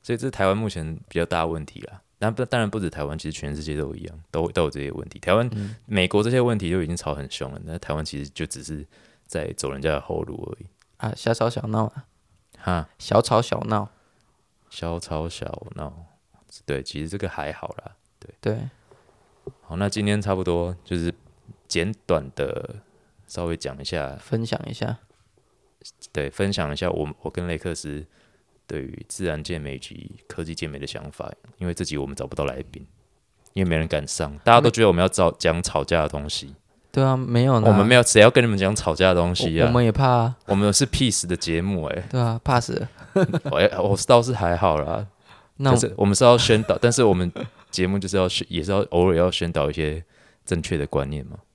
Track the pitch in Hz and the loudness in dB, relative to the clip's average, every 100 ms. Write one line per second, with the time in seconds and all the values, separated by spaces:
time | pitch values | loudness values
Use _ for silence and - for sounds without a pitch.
0 | - 120 107 - 95 98 110 90 78 80 | -4 -4 -4 0 0 2 -2 -6 -8 -10
1 | - 85 85 85 82 80 78 - - 98 | -8 -4 -2 0 -2 -4 -8 -14 -18 -20
2 | _ _ 104 117 123 123 107 110 87 - | _ _ -4 -2 -2 -2 -2 -2 -6 -6
3 | 73 78 80 76 71 73 78 76 73 78 | -8 -6 -8 -10 -8 -8 -6 -6 -6 -8
4 | 85 80 - 82 82 - 78 71 69 82 | -14 -16 -8 -4 -2 0 -2 -2 -8 -10
5 | - - - 101 123 107 101 110 - 101 | -14 -10 0 0 0 -6 -8 -12 -4 0
6 | 90 104 110 127 120 110 87 92 80 85 | 2 2 2 2 2 0 0 -2 -2 -4
7 | - 71 69 - 65 78 80 82 - 76 | -6 -8 -8 -10 -10 -10 -12 -12 -6 -6
8 | 78 71 71 - 78 - 69 78 71 _ | -6 -10 -12 -10 -10 -10 -10 -12 -12 _
9 | _ _ _ 85 78 - 67 67 78 73 | _ _ _ -8 -8 -8 -8 -4 -2 -2
10 | - - - - - - - _ _ _ | -4 -8 -6 -10 -12 -14 -18 _ _ _
11 | 113 117 - 117 117 - 110 110 110 - | -8 -4 -4 0 -2 -2 -4 -2 -2 -6
12 | - _ _ _ _ _ - 87 80 _ | -20 _ _ _ _ _ -4 -4 -4 _
13 | - 104 - 113 120 - - 107 101 _ | 2 2 4 2 2 -4 -2 -2 -4 _
14 | _ _ _ _ _ _ _ - 85 85 | _ _ _ _ _ _ _ -10 -8 -8
15 | - 78 82 - - - - - 76 78 | -6 -6 -6 -8 -12 -12 -14 -14 -14 -14
16 | 82 _ _ _ _ - - 69 65 73 | -20 _ _ _ _ -18 -8 -6 -6 -10
17 | 80 98 95 - 73 - - - - _ | -8 -6 -8 -6 -10 -10 -12 -12 -18 _
18 | _ _ - _ - 110 127 _ _ - | _ _ -20 _ -6 -4 -8 _ _ -20
19 | _ _ _ _ - _ _ 85 101 107 | _ _ _ _ -20 _ _ -4 -2 -2
20 | 104 104 101 95 87 85 87 87 - 90 | 0 0 0 -2 0 0 -2 -6 -6 -4
21 | 85 - _ _ - - _ 85 90 110 | -4 -6 _ _ -20 -20 _ -4 -2 -6
22 | - 82 69 - 69 - - 107 _ _ | -2 -2 -2 -6 -6 -6 -10 -16 _ _
23 | _ _ _ - 85 82 69 67 69 85 | _ _ _ -8 -6 -6 -8 -10 -8 -6
24 | 67 67 - 113 113 - - 110 113 117 | -6 -8 -6 -4 -4 -6 -8 -6 -6 -6
25 | _ _ _ _ _ _ _ _ - _ | _ _ _ _ _ _ _ _ -20 _
26 | - 78 71 - 98 98 76 73 90 82 | -10 -6 -6 -2 -2 -2 -4 -4 -4 -4
27 | 76 - - - 87 80 90 80 76 73 | -6 -8 -10 -8 -6 -6 -6 -8 -10 -12
28 | 76 _ _ _ _ _ _ 73 67 - | -14 _ _ _ _ _ _ -10 -10 -14
29 | - - 90 76 73 85 73 65 - - | -16 -6 -4 -4 -6 -8 -8 -12 -14 -16
30 | - - _ - 80 80 80 71 69 - | -18 -20 _ -10 -10 -8 -8 -8 -10 -12
31 | 73 - - - - _ 87 85 87 73 | -14 -12 -14 -14 -20 _ -8 -6 -6 -6
32 | 69 69 65 - 71 65 - - 65 _ | -6 -8 -8 -4 -4 -4 -12 -16 -20 _
33 | _ _ _ _ _ - 92 82 80 78 | _ _ _ _ _ -2 0 0 0 -4
34 | 73 - 73 73 - 117 120 117 107 87 | -4 -6 -6 -2 6 8 8 6 4 6
35 | 92 - 87 - 85 80 - 76 69 85 | 2 4 2 4 0 0 -2 -4 0 0
36 | 76 73 73 - 69 69 _ _ _ - | 0 -4 -6 -8 -10 -20 _ _ _ 0
37 | 135 131 127 120 127 123 110 101 107 123 | 2 2 0 2 4 6 6 6 8 8
38 | 117 110 110 131 120 101 95 104 - 78 | 8 10 10 8 4 4 2 0 -2 4
39 | 92 90 85 90 165 160 120 120 120 107 | 4 6 2 0 0 2 4 4 4 4
40 | 135 123 117 123 - 98 104 98 135 - | 4 4 2 -2 0 2 4 4 2 2
41 | 123 - 87 87 - 80 92 95 78 - | 0 0 -2 -4 0 0 0 -2 -4 -6
42 | 92 127 117 113 - 123 120 120 - - | -4 -2 0 -2 2 2 2 -6 -6 -12
43 | - 190 185 - 143 73 98 - 98 98 | -2 2 2 0 0 4 4 4 0 0
44 | - 120 120 110 87 85 92 76 76 - | 6 6 6 0 0 2 2 2 -2 -6
45 | 104 _ _ - _ - 139 127 113 - | -8 _ _ -20 _ -2 2 2 0 2
46 | 101 101 123 120 - 110 110 87 120 117 | 2 8 8 8 6 4 4 2 4 6
47 | 113 90 90 - - _ _ - 92 98 | 4 4 0 -4 -14 _ _ -2 0 0
48 | 92 95 90 - - 87 80 98 - 87 | 0 0 0 0 -4 -6 0 0 2 4
49 | 90 85 90 - 87 80 73 76 76 78 | 4 4 2 0 -2 0 -2 0 -4 -4
50 | - _ _ _ - 85 - 80 71 69 | -10 _ _ _ -6 -4 -2 -4 -2 -2
51 | 69 73 65 - _ | -4 -8 -10 -16 _